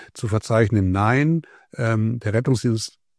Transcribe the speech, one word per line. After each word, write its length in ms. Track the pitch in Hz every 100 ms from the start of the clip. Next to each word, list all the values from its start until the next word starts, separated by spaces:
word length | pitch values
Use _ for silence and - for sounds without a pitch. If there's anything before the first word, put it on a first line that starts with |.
| -
zu 140 | - 107
verzeichnen. 640 | 104 - 113 107 110 92
Nein, 500 | 95 107 131 151 165 - - _ -
ähm, 440 | 113 113 110 117
der 140 | 107
Rettungsdienst, 680 | 110 127 123 123 113 - - _